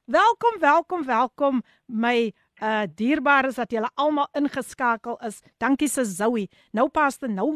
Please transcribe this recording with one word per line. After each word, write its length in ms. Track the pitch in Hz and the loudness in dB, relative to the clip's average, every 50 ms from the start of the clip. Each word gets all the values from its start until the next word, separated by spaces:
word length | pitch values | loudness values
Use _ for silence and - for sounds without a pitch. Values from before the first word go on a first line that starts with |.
| _ | _
Welkom, 540 | - 233 330 392 453 453 - - 466 453 381 | 0 2 4 4 4 4 2 0 -2 0 2
welkom, 440 | 320 285 294 330 330 - 359 349 302 | 2 4 4 4 2 0 -4 -4 -2
welkom, 580 | 262 240 220 254 240 _ - 285 277 262 247 - _ _ _ _ - | 0 0 0 0 0 _ -2 0 0 0 0 -4 _ _ _ _ -8
my 440 | 240 214 233 240 247 233 233 220 - _ _ _ _ - 214 | -4 -2 0 0 2 2 0 0 -4 _ _ _ _ -8 -4
uh, 200 | 220 220 214 214 180 147 | -2 -2 -2 -2 -4 -4
dierbaar 520 | - 220 240 302 302 254 285 285 269 262 | -2 0 0 0 2 2 2 2 2 2
is 80 | 262 226 | 0 -2
dat 160 | - 233 - | -4 -6 -4
julle 180 | 233 220 214 247 - | -4 -4 -4 -4 -4
almal 340 | - 285 302 302 294 285 - - | -2 -2 0 0 0 -2 -2 -2
ingeskakel 840 | 294 285 277 - 285 240 - - - 262 240 233 220 - 247 233 - 240 | -2 -2 -2 -2 -4 -10 -8 -6 -4 -2 -2 -2 -2 -4 -10 -10 -8 -10
is. 160 | 220 202 - - _ _ - | -10 -12 -12 -18 _ _ -4
Dankie, 300 | 226 247 277 247 302 277 | 0 0 0 2 0 0
Sis 280 | - 285 254 208 185 | 0 0 -2 -2 -2
Zoe. 300 | 165 208 233 247 226 196 - _ _ _ _ - | -2 -2 0 0 0 -2 -6 _ _ _ _ -2
Nou, 160 | 214 254 - | 0 0 0
Pastor, 400 | - 320 302 277 254 - - 247 | 2 2 0 0 0 -2 -6 -6
nou 240 | 208 185 202 294 311 | -4 -2 -2 -2 0